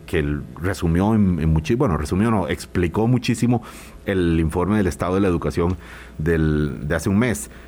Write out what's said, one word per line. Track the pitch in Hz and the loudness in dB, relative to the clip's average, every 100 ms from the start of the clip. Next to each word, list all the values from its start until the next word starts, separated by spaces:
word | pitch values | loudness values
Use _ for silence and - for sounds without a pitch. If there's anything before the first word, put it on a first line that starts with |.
| - | -4
que | 87 | -2
el | 73 73 64 - | 0 -2 -6 -6
resumió | 87 101 85 85 98 113 | -6 -2 0 2 2 4
en, | 98 87 | 4 2
en | 80 | 2
muchi-, | 80 78 117 | 2 2 0
bueno, | 139 76 | 2 0
resumió | 76 90 113 | -2 0 2
no, | 110 76 | 2 0
explicó | 87 - - 87 95 113 | -4 -4 -2 0 0 2
muchísimo | 123 - 117 120 120 - - - - - | 2 0 0 2 0 -2 -18 -20 -12 -2
el | 98 85 82 | 0 2 2
informe | 80 87 87 107 | 2 0 2 2
del | 92 | 0
estado | - 87 95 | 0 0 2
de | |
la | 98 | 2
educación | 85 76 71 85 90 - - - - | 0 -2 0 0 -2 -8 -18 -16 -6
del, | 80 82 78 76 76 60 73 | 0 2 2 2 0 -4 -4
de | 82 | -2
hace | 90 | 0
un | 98 | 2
mes. | 123 104 - - | 2 -2 -6 -16